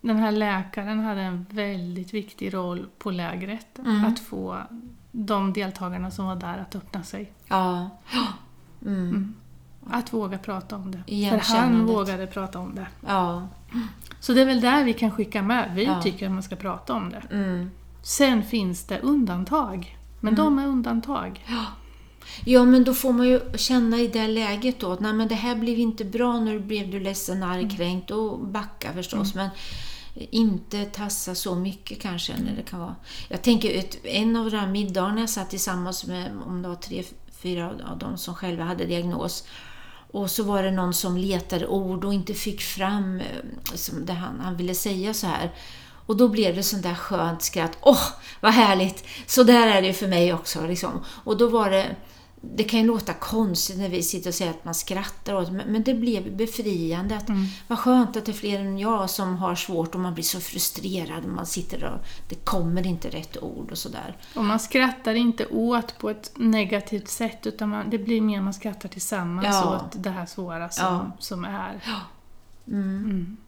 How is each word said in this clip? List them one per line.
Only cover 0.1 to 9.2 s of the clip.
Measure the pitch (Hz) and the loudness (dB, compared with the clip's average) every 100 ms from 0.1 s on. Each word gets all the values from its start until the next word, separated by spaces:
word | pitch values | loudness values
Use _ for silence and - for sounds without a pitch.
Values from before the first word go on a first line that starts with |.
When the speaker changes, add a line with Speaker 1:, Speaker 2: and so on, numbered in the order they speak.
| 220 | 2
Speaker 1:
här | 220 | 4
läkaren | 214 208 190 190 - 202 220 | 4 2 0 -2 -6 -4 -2
hade | 220 202 | -2 -2
en | 190 180 180 | -2 -4 -6
väldigt | 208 202 190 175 180 185 | -4 -4 -4 -6 -6 -6
viktig | 214 202 - 196 | -6 -8 -8 -6
roll | 190 180 175 190 _ | -4 -4 -6 -8 _
på | 208 | -6
lägret. | 180 170 180 190 226 - - | -4 -4 -6 -8 -10 -12 -8
Speaker 2:
Mm. | 254 214 | 0 2
Speaker 1:
Att | 220 233 | 2 2
få | - 196 190 185 - 233 240 240 - | -4 -8 -6 -8 -10 -14 -16 -20 -12
de | 240 202 208 196 | -8 -2 0 0
deltagarna | 190 190 190 185 180 185 | -2 -4 -6 -8 -6 -8
som | 185 190 | -6 -6
var | 185 | -4
där | 175 185 | -6 -8
att | 185 | -8
öppna | 196 - 196 | -12 -10 -10
sig. | 175 196 208 - - | -8 -10 -12 -16 -2
Speaker 2:
Ja. | 190 185 180 180 - - 247 240 185 - - - - | 2 2 0 -4 -10 -6 -4 -4 -6 -16 -20 -20 -12
Mm. | 202 196 175 | -4 -2 0
Speaker 1:
Mm. | 202 | -2